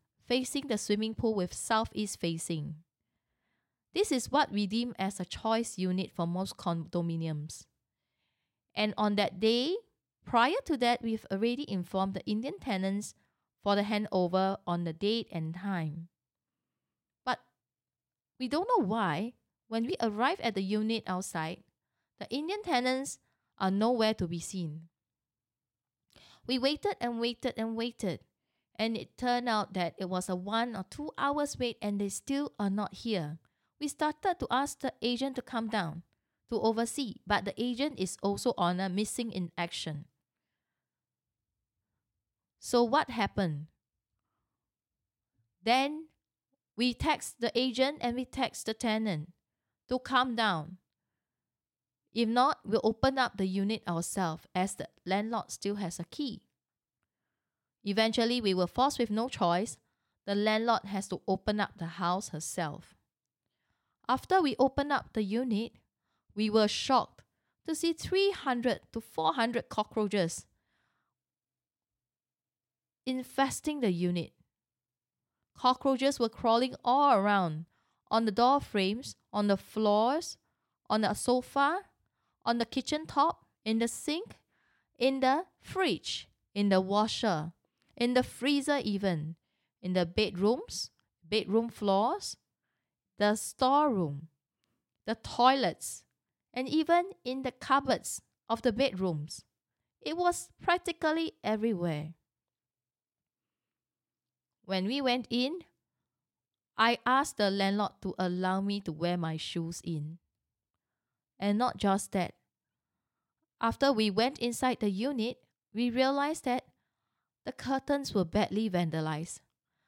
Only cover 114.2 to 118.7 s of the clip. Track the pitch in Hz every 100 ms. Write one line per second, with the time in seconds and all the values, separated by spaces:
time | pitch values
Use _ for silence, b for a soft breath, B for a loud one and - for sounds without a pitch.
114.2 | 247 302 240 233 254 233 208 190 254 269
115.2 | 220 - _ _ _ 208 247 240 262 277
116.2 | 285 311 262 247 - _ _ _ _ _
117.2 | _ _ - - 240 269 262 285 269 202
118.2 | 170 208 208 202 220